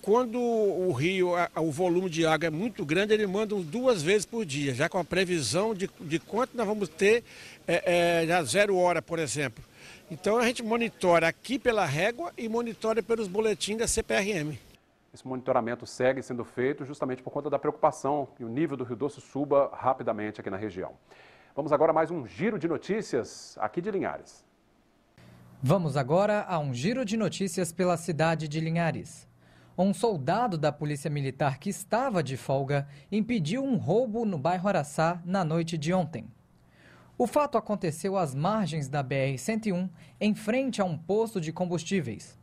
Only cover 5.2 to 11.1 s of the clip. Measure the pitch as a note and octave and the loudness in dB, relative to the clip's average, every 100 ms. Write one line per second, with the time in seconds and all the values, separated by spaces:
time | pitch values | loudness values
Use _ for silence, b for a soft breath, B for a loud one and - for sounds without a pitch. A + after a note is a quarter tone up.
5.2 | F#3 F3 A#2+ D3 A3 G3+ F#3 - E3+ D#3+ | 2 0 0 0 0 -2 -6 -8 -4 -4
6.2 | - G#3 B3+ A#3+ G3+ G#3+ G3+ - G3+ A#3 | -2 -2 -2 -2 -2 -2 -4 2 4 4
7.2 | - B B B - F#3 - F3 E3+ E3+ | 0 B B B -2 0 4 4 4 4
8.2 | E3 F3+ C#3 F3+ G3+ F#3 F3+ E3 - E3 | 4 2 2 2 4 4 4 2 -2 -4
9.2 | D3+ B2+ C#3 - - B B B - D#3+ | -2 -2 -4 -6 -20 B B B -14 -4
10.2 | G3 A3+ A3+ B3 A3+ A#3 A3+ - F#3 | 2 4 2 0 -2 0 0 0 4